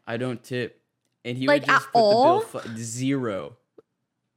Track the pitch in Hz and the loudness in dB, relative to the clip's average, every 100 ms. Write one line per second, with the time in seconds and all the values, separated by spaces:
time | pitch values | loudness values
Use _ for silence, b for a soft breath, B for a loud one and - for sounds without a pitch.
0 | - 117 127 117 - 123 113 - _ _ | -10 -6 -6 -8 -8 -6 -6 -10 _ _
1 | _ _ 120 123 131 294 135 262 - 233 | _ _ -10 -4 2 2 2 0 2 4
2 | 214 220 285 392 453 - 113 113 117 120 | 4 6 4 4 0 -8 -10 -10 -8 -4
3 | 131 139 117 95 71 - _ _ _ _ | -2 -2 -4 -6 -10 -16 _ _ _ _
4 | _ _ _ | _ _ _